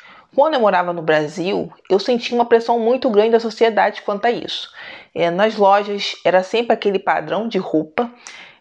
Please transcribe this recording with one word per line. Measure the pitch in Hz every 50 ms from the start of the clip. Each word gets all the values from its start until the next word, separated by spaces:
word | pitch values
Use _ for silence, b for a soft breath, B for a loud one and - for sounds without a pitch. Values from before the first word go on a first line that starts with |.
| B B B B B B -
Quando | - 285 320 311
eu | 254
morava | 220 202 185 180 180 175
no | 175 170
Brasil, | 160 160 156 151 151 147 - 185 165 190 202 175 - 160 - - _ -
eu | 185 196
sentia | - - 247 240 - - 233
uma | 240 240
pressão | 240 240 233 233 - 240 240
muito | 220 226 254 262 269 262
grande | 208 202 214 233
da | 233 220
sociedade | 226 226 214 - 226 226 214 202 190 208 214 -
quanto | - - 202 202 -
a | 240
isso. | 233 165 - - - - - B B B B B B B B B -
É, | - 170 170
nas | 170 185 214 220 214
lojas | 214 202 190 202 208 202 202 202 202 - - - -
era | - 165 175 185
sempre | 185 - - 226 240 233 226
aquele | 214 - 202 190 -
padrão | - 185 160 160 160 156 160 190 226 226
de | 226 190
roupa, | 185 - - 156 156 - - - 240 240 B B B B B B B B B B